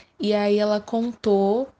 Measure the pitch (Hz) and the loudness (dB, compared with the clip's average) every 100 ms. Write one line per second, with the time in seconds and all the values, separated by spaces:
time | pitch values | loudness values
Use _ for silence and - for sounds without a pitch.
0 | - - 208 208 208 208 208 208 208 226 | -20 -6 -2 0 2 2 2 -2 -2 -4
1 | 233 240 - 202 196 220 269 | -4 -4 0 2 2 0 -4